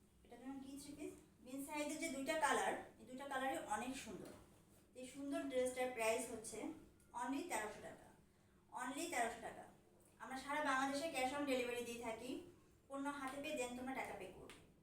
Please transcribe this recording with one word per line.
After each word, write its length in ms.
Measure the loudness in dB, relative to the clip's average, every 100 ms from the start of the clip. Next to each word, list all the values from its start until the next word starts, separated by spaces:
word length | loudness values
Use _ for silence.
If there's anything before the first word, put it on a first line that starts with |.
| -20 -20
এটা 120 | -18 -12
যেমন 180 | -8 -8
কি 80 | -8 -8
থ্রি 100 | -8 -6
পিস, 140 | -6 -8 -16 -18
বিন 140 | -6 -4 0
সাইজের 320 | 0 2 2
যে 60 | 0 0
দুইটা 180 | 2 6
কালার, 300 | 8 6 4 2 -4 -14
এই 40 | -10
দুইটা 180 | -8 -2
কালারই 260 | 0 2 0 2
অনেক 180 | 0 0 -4
সুন্দর। 280 | -6 -8 -8 -12 -16 -20 -20 -20 -18 -12
এই 80 | -10
সুন্দর 260 | -6 -2 0 2
ড্রেসটার 380 | 2 2 2 0 4
প্রাইস 260 | 4 4 2
হচ্ছে 260 | -4 -6 -6 -6 -6 -14 -20 -10 -4
only 200 | 0 0 0
তেরোশো 300 | 0 0 -4 -10
টাকা, 200 | -12 -16 -20 -20 -20 -20 -20 -10 -4
only 240 | -4 -2 0
তেরোশো 280 | 4 2 2 -6
টাকা। 180 | -8 -14 -18 -20 -20 -20 -14
আমরা 140 | -6 -6
সারা 160 | 0 2 6
বাংলাদেশে 360 | 6 4 4 2
cash 180 | 4 4 4
on 60 | 4
delivery 320 | 4 4 0 -2
দিয়ে 160 | -2 -4
থাকি, 240 | -4 -4 -4 -6 -16 -20 -20 -8
পণ্য 180 | -2 -2 0
হাতে 180 | -2 -2
পেয়ে 140 | -2 0
then 120 | 0 -2
তোমরা 160 | -2 -2
টাকা 140 | -2 -4
পে 60 | -8 -10
করবে, 220 | -14 -16 -18 -20